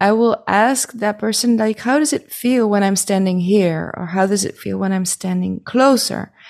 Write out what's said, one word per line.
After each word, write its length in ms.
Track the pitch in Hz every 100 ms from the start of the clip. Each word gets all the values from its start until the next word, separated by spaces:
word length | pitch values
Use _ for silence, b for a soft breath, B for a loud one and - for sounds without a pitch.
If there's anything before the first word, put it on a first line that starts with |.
I 100 | 196
will 320 | 220 233 - -
ask 440 | 196 233 262 -
that 240 | 226 208 208
person, 360 | 220 214 240 226
like, 240 | 220 214
"How 180 | 240 285
does 120 | 302
it 180 | 277 -
feel 340 | - 240 254 220
when 140 | 202
I'm 120 | 196 196
standing 440 | - 190 190 180
here? 540 | 180 208 180 160 - -
Or 120 | 175
how 180 | 190 190
does 180 | 202
it 140 | 190 -
feel 200 | 196 190
when 120 | 190
I'm 140 | 190 180
standing 560 | - 185 180 185 185
closer 680 | - 247 269 247 - - - B